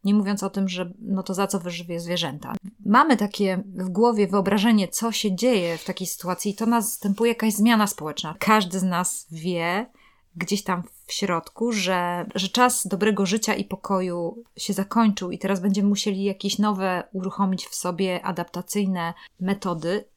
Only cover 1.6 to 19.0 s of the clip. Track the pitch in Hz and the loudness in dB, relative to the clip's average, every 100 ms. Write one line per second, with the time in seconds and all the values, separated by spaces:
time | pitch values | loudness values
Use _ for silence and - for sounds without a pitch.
1.6 | 175 170 170 170 170 175 165 147 - - | -4 -10 -8 -8 -4 -4 -4 -6 -8 -10
2.6 | - - 196 226 311 226 202 - 196 185 | -10 -10 4 6 6 4 2 0 0 0
3.6 | 196 180 185 180 233 220 196 202 190 214 | -4 -8 -4 2 4 4 2 2 2 4
4.6 | 214 214 180 - 233 214 214 180 247 226 | 6 4 2 -2 -2 -2 -2 2 2 2
5.6 | 170 165 - 185 180 - 175 175 208 202 | 0 -4 -6 -6 -6 -6 -6 -4 -4 -2
6.6 | 226 233 196 - 202 196 233 233 220 208 | 0 2 0 -4 -2 2 2 2 0 4
7.6 | 220 226 208 - 151 147 156 156 - 214 | 6 6 4 0 -8 -6 -8 -4 4 4
8.6 | 185 185 185 175 180 - - 160 165 175 | 4 0 0 0 -2 -6 -10 -8 -4 0
9.6 | 170 185 247 _ _ _ _ 170 175 202 | 2 0 -2 _ _ _ _ -10 -4 -2
10.6 | - 180 170 - - - 196 170 - - | -2 -4 -4 -14 -10 -6 -2 -2 -4 -4
11.6 | 233 220 180 185 175 175 - - 190 - | -2 0 0 0 0 -2 -4 -4 -2 4
12.6 | 247 247 185 190 208 202 190 214 214 196 | 4 4 -4 0 2 2 2 0 0 -2
13.6 | 196 190 - 190 185 175 170 226 233 - | -2 -8 -2 -2 0 -2 -4 -6 -18 -12
14.6 | - 190 196 233 226 202 180 180 190 196 | -6 -4 0 4 4 2 -4 -4 -2 0
15.6 | 185 196 202 202 214 190 196 196 202 196 | 0 2 2 2 0 0 -2 -2 -4 0
16.6 | 214 196 190 180 - 190 185 - 190 185 | 0 2 0 -2 -4 -6 -6 0 0 0
17.6 | - - 180 175 190 180 - 175 175 175 | -6 -6 -6 -2 -2 0 -4 -6 -6 -8
18.6 | 180 208 196 180 | -4 -2 0 0